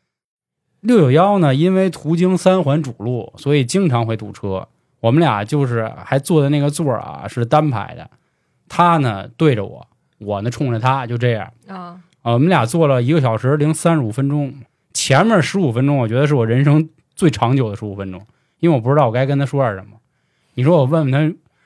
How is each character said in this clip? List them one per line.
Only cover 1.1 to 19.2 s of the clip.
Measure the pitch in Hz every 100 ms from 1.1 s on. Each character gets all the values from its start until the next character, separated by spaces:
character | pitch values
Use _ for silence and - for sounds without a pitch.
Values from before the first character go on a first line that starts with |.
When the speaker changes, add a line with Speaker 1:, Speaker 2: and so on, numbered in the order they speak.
Speaker 1:
幺 | 139 196 202
呢， | 151
因 | 131 175 190
为 | 190
途 | - 147 170
经 | 185 185
三 | 185 185
环 | 143 185
主 | 135 117
路， | 110 123 - -
所 | 139
以 | 147
经 | 120 196 185
常 | 120
会 | 113 110
堵 | 104
车。 | 98 101 95 - _ _ _
我 | 113
们 | 143
俩 | 160 104
就 | 107 147
是 | 135 117 113 139
还 | - 135
坐 | 135 165
的 | 139
那 | 147
个 | 143
座 | 143 151
儿 | 110
啊， | - 71 104
是 | - 120
单 | 151 156
排 | 113 92
的， | - - _ _ _ _ _ _
他 | - 175 165
呢 | 131 98 95 -
对 | 160
着 | 113
我， | 98 - - _ _ -
我 | 101 101
呢 | 110
冲 | - 139
着 | 113
他， | 127 135 120
就 | 120
这 | 123
样。 | 110 - - -
Speaker 2:
啊。 | 190 175 180 _ _
Speaker 1:
啊， | 117
我 | 120
们 | 165
俩 | 170 117
坐 | 170 151
了 | 131
一 | 120
个 | 160
小 | 127 110
时 | 127 147
零 | 151
三 | 156 170
十 | 165
五 | 113
分 | 107 139
钟， | 147 139 135 - _ _
前 | - - 135
面 | 214 208
十 | 131 202
五 | 151
分 | 113 139
钟， | 143
我 | 110
觉 | 120
得 | 143
是 |
我 | 143
人 | 113 123
生 | 143 151 160 _ _
最 | - 170
长 | - 117 135
久 | 113
的 | 98
十 |
五 | 107
分 | 98 95
钟， | 90 101 _ _ _
因 | 170
为 |
我 | 139
不 | 113
知 | 147
道 | 123
我 |
该 | 120